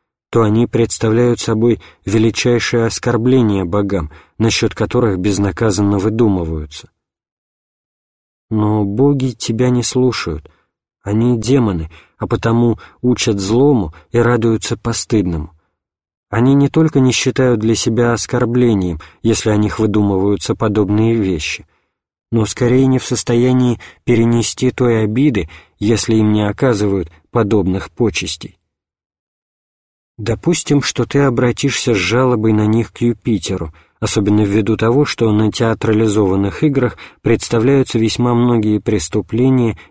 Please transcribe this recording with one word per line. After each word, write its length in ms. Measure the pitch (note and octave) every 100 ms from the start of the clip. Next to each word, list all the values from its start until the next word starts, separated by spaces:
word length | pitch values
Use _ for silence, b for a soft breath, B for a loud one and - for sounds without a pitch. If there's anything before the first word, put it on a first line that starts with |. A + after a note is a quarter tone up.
| _ _ -
то 100 | A#2
они 260 | G#2+ A2 A#2+
представляют 720 | A#2 A2+ - A2+ A2+ A#2+ A#2
собой 400 | - A2 A#2 A2+ B B
величайшее 840 | G2+ A2 A2+ - B2 A#2+ - A#2+ A2+
оскорбление 760 | - B2 A#2 B2 C3 A2 G2
богам, 480 | F2 G2+ G2+ F#2+ D2+ B B -
насчет 360 | A2 - A2+
которых 440 | - G#2 B2 A#2 F#2
безнаказанно 800 | F#2 F#2 G2+ F2 A2+ F#2+ G2+ G2+
выдумываются. 920 | G#2+ A2+ A2+ F#2+ E2 D#2+ D2 - - _ _ _ _ _ _ _ _ _ _ _ _ _ _ _ -
Но 340 | A2 G#2+ G#2+
боги 460 | G2+ G#2 C#3+ C#3 C3
тебя 400 | A2+ - A2+ B2+
не 120 | B2
слушают, 720 | A#2 B2+ B2+ A2 - D2+ - b b _ _ _
они 360 | G2+ G#2+ A#2+ A#2
демоны, 500 | G#2+ C3+ A2 F2 D#2 b b b
а 100 | G2
потому 520 | A2+ A2+ A#2 A#2+ G#2+ B B
учат 380 | B2 A#2 A#2+ G2+
злому 540 | F#2+ A#2 D3 B2+ E2 B B
и 60 | A#2
радуются 580 | A#2 A#2+ A2+ A2 - A#2
постыдному. 800 | A#2 A2 - A2 F2+ D#2+ D#2 _ _ _ _ _ _ _ -
Они 240 | G#2+ C3
не 140 | C#3 C#3+
только 320 | D#3+ D#3+ C#3+
не 140 | C3
считают 480 | A2+ C3 B2+ B2+ A2
для 140 | A2 G#2+
себя 360 | A#2+ A2+ A#2+
оскорблением, 880 | A2+ - B2 A#2 B2 B2 G2+ F2+ D#2+ B B
если 300 | A2+ G#2+ A2
о 60 | G#2
них 220 | G#2 G2+
выдумываются 760 | A2 G#2 G2+ F#2+ G2+ G2+ -
подобные 600 | A2 A2 G#2 G2 G#2 A2+ A#2
вещи, 500 | F#2+ E2 - - - _ _ _ _ _ -
но 140 | A2+ G#2+
скорее 420 | - B2 B2+ C3
не 120 | C3
в 60 | -
состоянии 720 | A#2+ - A#2+ B2+ B2+ B2 A#2 B B
перенести 680 | - A#2 A#2 A#2 G#2+ - B2+
той 300 | - B2 A2+
обиды, 460 | G#2+ A2+ D3 G#2 D#2 B B B
если 360 | G#2 A2 - A2
им 180 | G#2+
не 120 | G#2+ G#2
оказывают 640 | G2+ C3 G2+ G2+ G2 E2 b _
подобных 580 | A#2+ G#2 G#2+ F2+ F#2 -
почестей. 640 | - A2+ - - - - _ _ _ _ _ _ _ _ _ _ _ _ _ _ _ _ -
Допустим, 640 | G#2+ G#2+ E3 F3 - C#3+
что 240 | - - A2+
ты 140 | C#3+
обратишься 720 | C#3 A#2 B2 - C3+ - B2+
с 40 | G#2
жалобой 560 | F2 A#2 C3 A#2 A2
на 120 | G#2+ G#2+
них 260 | A2+ G#2+
к 80 | -
Юпитеру, 720 | A#2 A2+ B2+ G2+ - F#2 D#2+ b b b
особенно 460 | A2 A2+ G2+ G#2 G2+
ввиду 320 | G#2+ G#2+ G#2+
того, 260 | A2+ C3
что 260 | C#3+ - A2+
на 180 | G#2+ G#2+
театрализованных 1120 | - A2+ A2+ A2+ G#2+ A2+ G#2 G2 G2 G2 -
играх 340 | D#3 C3+ B2 - B B
представляются 800 | A2 A2+ - A#2 A#2+ C#3 C3 A2+
весьма 340 | A2 - B2
многие 460 | A#2+ A#2+ A#2 G#2+ G#2+
преступления 960 | A2+ G#2+ - G#2+ F#2 A2 C3 C3 A#2 F#2+ B